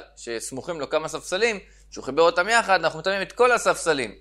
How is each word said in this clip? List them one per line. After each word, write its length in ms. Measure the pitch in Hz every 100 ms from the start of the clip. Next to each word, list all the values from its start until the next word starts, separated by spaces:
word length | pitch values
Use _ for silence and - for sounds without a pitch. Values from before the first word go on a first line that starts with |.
| - -
שסמוכים 640 | - 113 - 131 117 165
לו 100 | 131
כמה 180 | 156 156
ספסלים, 520 | 151 - 185 233 202 - _ _
שהוא 140 | -
חיבר 180 | - 139
אותם 260 | 165 170 190
יחד, 360 | 233 202 180
אנחנו 140 | 160 151
מטמאים 240 | 190 196
את 100 | 185
כל 200 | - 247
הספסלים. 640 | 233 196 165 170 143 113 -